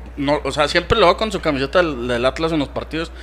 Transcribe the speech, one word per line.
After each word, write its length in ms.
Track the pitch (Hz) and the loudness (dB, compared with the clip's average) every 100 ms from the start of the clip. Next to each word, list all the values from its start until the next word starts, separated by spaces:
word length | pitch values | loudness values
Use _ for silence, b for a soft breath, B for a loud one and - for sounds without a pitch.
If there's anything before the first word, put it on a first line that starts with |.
| - - | -8 -4
no, 220 | 139 147 | 0 0
o 80 | 135 | 0
sea, 160 | 143 147 | 0 0
siempre 320 | 175 170 226 | 0 0 4
lo 60 | 175 | 6
veo 120 | 190 | 4
con 140 | 220 | 0
su 100 | 180 | -2
camiseta 360 | 160 135 135 185 | -2 0 2 2
del, 280 | 170 127 123 | 2 -2 -2
del 180 | 120 131 | 0 0
Atlas 260 | 143 160 | 0 -2
en 80 | 160 | 0
los 100 | 131 | -2
partidos, 420 | 120 - 156 165 B | -6 -6 -6 -6 B